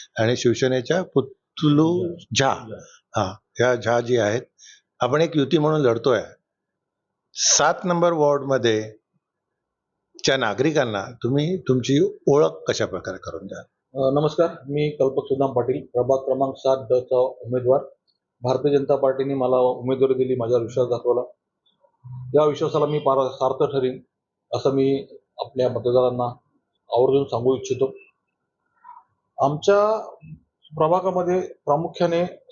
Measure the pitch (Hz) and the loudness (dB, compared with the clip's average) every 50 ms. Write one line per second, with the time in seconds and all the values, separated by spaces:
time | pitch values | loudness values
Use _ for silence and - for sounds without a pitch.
0 | - - _ - 110 113 123 120 - 123 110 - 135 127 131 127 123 - 156 185 | -18 -12 _ -2 0 0 0 2 2 2 2 2 2 0 0 0 0 -2 -2 -2
1 | 185 190 - 143 - - - - _ _ _ - 156 151 147 143 160 160 175 180 | -2 -2 0 -2 -2 -2 -6 -20 _ _ _ -2 2 4 4 4 4 4 2 0
2 | 180 170 175 175 - - 113 - 135 135 104 - 117 110 110 - - - - - | -2 -4 -6 -10 -12 -4 -2 0 2 2 0 -2 -6 -12 -14 -16 -16 -20 -20 -20
3 | _ _ - 113 101 95 98 - _ _ _ - 117 127 123 113 101 110 120 120 | _ _ -4 -2 -2 -2 -4 -10 _ _ _ 0 2 2 2 2 0 0 0 0
4 | 120 117 123 117 104 101 107 123 127 - _ _ - - - _ _ _ _ - | 2 2 2 2 2 2 0 -2 -4 -8 _ _ -20 -20 -20 _ _ _ _ -4
5 | 123 120 135 151 165 160 139 151 135 - 180 160 151 151 156 156 143 120 113 113 | -2 0 2 2 0 0 0 0 0 2 2 2 2 2 2 2 2 2 2 2
6 | 117 139 120 101 - - - _ _ _ _ _ _ _ _ _ _ _ _ _ | 2 2 2 2 0 -6 -12 _ _ _ _ _ _ _ _ _ _ _ _ _
7 | _ _ _ _ _ _ - - - - - - 143 156 175 - - 180 175 170 | _ _ _ _ _ _ -8 -4 0 0 2 2 2 2 0 0 -2 -2 0 2
8 | 175 175 170 156 147 147 143 143 131 139 135 127 113 117 110 107 107 107 - - | 2 2 2 4 2 2 2 2 0 0 0 2 2 2 2 0 -2 -6 -12 -20
9 | _ _ _ _ _ _ _ _ _ _ _ _ _ _ _ _ _ _ _ _ | _ _ _ _ _ _ _ _ _ _ _ _ _ _ _ _ _ _ _ _
10 | _ _ _ - - - 135 135 123 107 101 101 135 160 147 156 131 117 107 98 | _ _ _ -4 -2 0 0 0 0 -2 -2 0 -2 0 0 0 0 0 -2 -4
11 | 98 - 120 - - 117 135 143 147 165 185 185 - - 127 127 113 - 135 143 | -6 -8 -8 -6 -4 -2 0 0 0 -2 -4 -4 -2 -2 0 0 0 0 2 2
12 | 180 202 - - _ - 139 143 156 160 - - - - 110 - 110 92 92 87 | 2 0 -2 -2 _ 2 4 4 4 2 0 -4 -6 -4 -4 -2 -4 -4 -4 -8
13 | - 95 92 95 - - - 80 95 95 95 90 - - _ _ _ _ - 135 | -8 -10 -12 -12 -12 -12 -12 -12 -12 -14 -14 -16 -18 -20 _ _ _ _ -6 -2
14 | 135 135 139 143 156 156 - - 165 175 175 - 127 135 143 147 151 151 147 - | 0 0 2 2 0 0 0 0 0 -2 -2 -8 -12 -8 -4 -4 -2 -2 -2 -2
15 | 131 135 - 143 - - 135 131 139 135 123 123 117 123 127 - - - - 123 | -2 0 0 -2 -4 -2 -2 0 0 0 0 -2 -2 -2 -4 -4 -6 -6 -4 -2
16 | 123 123 135 135 135 135 131 131 139 131 131 - - 135 135 135 127 113 127 123 | 0 0 0 0 0 -2 -2 -2 -2 -2 -4 -2 0 0 0 0 0 0 0 0
17 | 123 - 131 123 127 131 - - 117 117 123 127 120 123 131 143 - - - _ | 0 0 0 0 2 0 -2 -8 -8 -6 -4 -2 2 2 2 2 0 -4 -14 _
18 | _ _ _ _ _ _ _ _ 123 123 131 127 139 147 143 139 135 - 139 135 | _ _ _ _ _ _ _ _ -2 -2 -2 0 0 2 2 2 2 0 0 2
19 | 131 135 131 135 135 139 139 135 127 127 127 127 127 123 123 120 120 127 131 123 | 2 0 0 0 -2 -2 -2 -2 0 2 2 2 2 2 0 -2 -2 -4 0 2
20 | 135 131 131 127 127 127 127 123 117 113 123 120 117 107 - 131 123 117 120 113 | 2 2 2 2 0 0 -2 -2 0 0 0 0 0 -2 -2 -2 -2 -2 -2 -2
21 | - 120 120 120 123 - - _ _ _ _ _ _ _ _ _ _ _ _ _ | -2 -2 0 -2 -2 -6 -10 _ _ _ _ _ _ _ _ _ _ _ _ _
22 | - - - - - - - 147 151 151 143 - 160 151 - 151 147 143 151 151 | -20 -18 -16 -14 -8 0 2 4 4 4 2 0 -2 -2 0 0 0 0 0 0
23 | 147 139 135 135 135 127 - - 135 131 135 - 147 139 - 135 127 127 127 127 | 0 2 2 2 0 0 -2 -2 -2 -2 0 0 -2 0 0 0 -2 -2 -2 -6
24 | - _ _ _ _ _ _ _ _ _ - 120 - 143 131 135 135 135 139 139 | -12 _ _ _ _ _ _ _ _ _ -6 -2 0 0 2 2 2 2 0 0
25 | - - - - _ _ _ - - - - 127 127 120 117 117 110 123 123 127 | -4 -8 -18 -20 _ _ _ -12 -12 -8 -4 -2 -2 0 -2 -2 0 2 2 4
26 | 127 123 123 123 120 120 120 - _ _ _ _ _ _ _ _ _ - - 120 | 2 2 0 -2 -4 -6 -8 -10 _ _ _ _ _ _ _ _ _ -4 0 2
27 | 127 131 135 139 139 - - 117 120 131 131 123 - - 127 113 135 131 - - | 2 4 2 2 0 0 -4 -2 0 0 0 0 -2 -6 -4 -2 -2 -4 -4 -8
28 | - _ _ _ _ _ _ _ _ _ _ _ _ _ _ _ _ - - - | -20 _ _ _ _ _ _ _ _ _ _ _ _ _ _ _ _ -20 -20 -20
29 | - _ _ _ _ _ _ - 135 139 151 151 - - 202 202 208 214 220 214 | -20 _ _ _ _ _ _ -2 0 0 0 -2 0 0 2 2 2 2 0 -4
30 | - - - - - 156 156 - _ _ _ _ _ _ 151 156 156 156 175 185 | -6 -10 -16 -20 -20 -20 -20 -20 _ _ _ _ _ _ -2 0 2 2 2 2
31 | 185 190 175 180 175 175 180 185 - - - - _ 151 143 156 170 170 - - | 2 0 -2 -2 0 0 0 -2 -2 -4 -10 -8 _ 0 0 0 0 -4 -2 -2
32 | 180 170 170 170 175 180 - - _ - | 0 0 2 0 -2 -2 -6 -12 _ -8